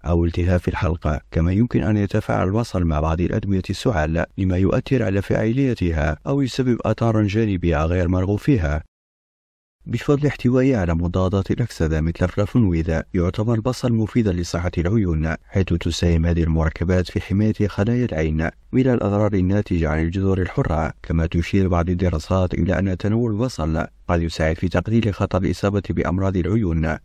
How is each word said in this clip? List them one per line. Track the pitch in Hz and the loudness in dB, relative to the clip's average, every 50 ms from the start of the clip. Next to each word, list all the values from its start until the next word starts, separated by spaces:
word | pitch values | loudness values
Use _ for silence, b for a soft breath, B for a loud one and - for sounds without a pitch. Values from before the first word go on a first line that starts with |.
| - | -4
أو | 73 87 85 85 | 0 2 2 2
التهاب | 85 - 90 87 90 90 87 | 2 0 0 0 2 2 2
في | - 90 | 0 -2
الحلق. | 82 - - 82 78 - - 78 76 69 - - | -4 -2 -2 -2 -2 -2 -2 -4 -4 -4 -6 -4
كما | - 85 80 85 92 | -2 0 2 2 2
يمكن | 101 120 123 - 123 73 | 2 2 2 2 0 0
أن | 101 107 | 2 2
يتفاعل | 104 101 95 - 107 - - 113 104 95 92 | 2 0 0 0 -2 -2 0 -2 0 0 0
البصل | 101 113 120 - - 92 87 | 0 -2 -2 -2 -2 0 0
مع | 82 78 76 | 2 0 0
بعض | 78 78 82 85 | 0 0 0 0
الأدوية | 87 - - 110 - 98 98 92 - - | 0 0 0 -2 -2 0 -2 -2 -2 -4
السعال، | 98 - - 135 110 80 76 78 80 85 - - - - | -6 -2 -2 -2 0 0 0 0 0 -2 -2 -4 -4 -4
مما | 98 92 90 | -2 0 2
يؤثر | 90 98 90 - 127 - - 135 127 110 | 2 2 2 2 0 0 0 0 0 0
على | 101 98 101 - | 0 -2 -2 -2
فاعليتها | - - - 110 113 117 135 139 131 113 - 92 85 82 80 73 76 76 - - | 0 -2 0 0 0 0 0 0 0 0 0 0 0 0 0 0 -2 -2 -4 -4
أو | - 139 143 139 | -4 -2 -2 -2
يسبب | 120 - - 127 127 117 - - | -2 -2 -2 0 0 0 0 0
آثارا | 107 110 - 120 117 110 110 107 | -2 -2 0 0 0 2 2 2
جانبية | 98 95 110 113 104 98 87 85 85 82 73 80 | 2 2 0 0 2 0 0 0 2 2 2 2
غير | - 90 92 87 87 | 2 2 0 2 2
مرغوب | 92 92 92 92 104 101 | 2 0 2 0 -2 -2
فيها. | - - 139 107 85 71 73 - - _ _ _ _ _ _ _ _ _ _ _ _ _ _ _ _ _ _ _ - | 2 2 2 2 2 0 -2 -4 -6 _ _ _ _ _ _ _ _ _ _ _ _ _ _ _ _ _ _ _ -10
بفضل | - 113 120 - - 147 139 147 | -6 -6 -4 0 0 0 2 2
احتوائه | 143 - - - 123 123 127 127 139 131 | -2 -2 0 0 2 2 4 4 4 2
على | 107 90 85 82 | 2 0 0 0
مضادات | 82 87 87 90 92 92 92 98 98 95 - | 0 0 0 0 0 0 2 0 0 0 -2
الأكسدة | - - 123 - - - 85 78 80 78 | -2 -2 -2 -4 -2 -2 -2 0 0 0
مثل | 78 82 82 - 90 | 0 0 0 0 -2
الفلافونويد، | 85 - - 104 - - 127 113 95 85 82 80 82 80 80 - - - | -2 0 -2 -2 0 2 2 2 4 2 0 0 0 -2 -4 -4 -4 -2
يعتبر | 92 85 90 - - 107 117 117 | 0 0 0 0 -2 -2 0 0
البصل | 110 110 127 120 - - 123 117 | 0 -2 -4 -4 -2 -2 0 0
مفيدا | 110 110 98 - 127 110 101 87 | 0 0 0 0 0 2 2 0
لصحة | 87 85 - - 90 87 90 - 90 | -2 -4 -4 -4 -4 -4 -2 -2 0
العيون، | 78 87 110 117 101 87 80 78 78 80 80 - - | 0 0 2 2 2 2 0 0 0 -2 -4 -6 -8
حيث | - - 98 92 | -4 -2 0 0
تساهم | - 87 85 - 85 76 - - 85 85 82 80 | 2 0 -2 0 -2 -2 0 2 2 4 4 4
هذه | 87 85 85 80 | 2 2 2 2
المركبات | 80 80 80 78 80 - - 85 87 92 92 87 - | 2 2 2 0 0 -2 -2 -2 0 0 0 0 -2
في | - 92 | -4 -6
حماية | - - 95 98 107 110 107 - 104 101 | -4 -2 0 2 2 2 2 0 -2 -2
خلايا | - - 101 113 120 123 123 | 0 -2 0 0 0 0 0
العين | - - 78 80 78 78 78 80 78 - _ - - - | -2 -2 -2 0 0 0 0 -2 -2 -4 _ -14 -2 0
من | 127 127 131 | 2 2 2
الأضرار | 120 - - 101 101 101 107 101 104 | 2 2 2 0 2 2 0 2 2
الناتجة | 95 90 92 98 104 101 - 95 85 80 76 | 2 2 2 2 0 0 0 0 0 0 0
عن | 76 78 80 | 0 0 0
الجذور | 85 87 98 95 95 95 92 90 | -2 -2 0 0 0 2 0 0
الحرة. | - - - 139 - 78 76 80 73 - - - | -2 -2 -2 -2 0 0 -2 -2 -4 -6 -10 -6
كما | - 82 82 80 | -2 0 0 0
تشير | 82 - 85 82 - - 98 95 90 | 0 0 -2 -2 0 2 2 2 2
بعض | 87 85 85 90 | 2 0 0 0
الدراسات | 90 87 92 90 85 78 - - 92 95 92 90 - | 0 0 0 0 0 -2 -2 -2 0 0 0 0 0
إلى | - 82 92 90 - | 0 0 0 0 0
أن | 98 98 92 | 0 -2 -2
تناول | 87 - 101 107 117 123 113 104 | -2 -2 0 0 0 0 0 0
البصل | 101 123 127 - - 78 78 80 80 - - _ - - - | -2 -2 -4 -4 -4 -4 -2 -2 -2 -4 -6 _ -14 -4 -2
قد | 87 85 85 | 0 0 0
يساعد | 82 - - 80 80 80 | -2 -2 0 0 0 0
في | - - 90 | 0 -2 -2
تقليل | - 92 87 - 110 117 107 107 92 | 0 -2 -2 2 0 2 2 0 0
خطر | - 101 - - 92 | -2 -2 -2 0 0
الإصابة | 95 - 87 - - 101 101 101 - - | 0 0 -2 0 -2 0 0 0 -2 -2
بأمراض | 85 - - 78 87 92 95 95 92 | -2 -2 0 0 0 0 0 0 0
العيون | 90 85 90 104 117 107 85 82 80 78 80 78 - - | 0 0 2 0 0 2 2 0 0 0 0 -2 -4 -6